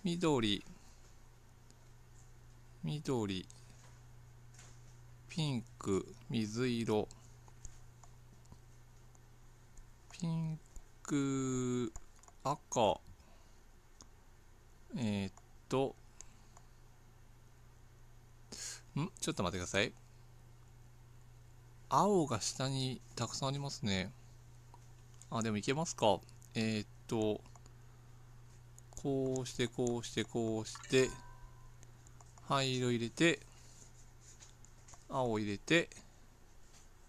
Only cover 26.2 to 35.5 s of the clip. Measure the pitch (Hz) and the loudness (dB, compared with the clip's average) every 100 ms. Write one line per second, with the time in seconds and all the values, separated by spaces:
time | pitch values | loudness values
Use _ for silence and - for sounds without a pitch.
26.2 | - - - - 110 110 104 - - 117 | 2 -16 -6 0 2 2 -2 -10 -2 2
27.2 | 107 104 - - - - - - - - | 4 2 -4 -18 -20 -18 -18 -20 -20 -18
28.2 | - - - - - - - - 147 135 | -18 -18 -18 -18 -18 -18 -16 -4 0 2
29.2 | 131 131 123 - 120 - 123 120 110 - | 2 2 0 0 0 2 2 2 0 -2
30.2 | 107 120 113 110 107 - - 131 127 - | 0 2 2 2 -2 -8 4 6 6 2
31.2 | - - - - - - - - - - | -10 -14 -16 -16 -18 -16 -18 -18 -18 -18
32.2 | - - - 139 135 127 123 120 117 - | -18 -12 0 4 4 4 4 4 2 6
33.2 | 165 156 - - - - - - - - | 6 6 0 -18 -18 -18 -18 -18 -20 -20
34.2 | - - - - - - - - - 139 | -18 -18 -18 -18 -20 -20 -18 -18 -4 0
35.2 | 123 107 104 | 2 2 2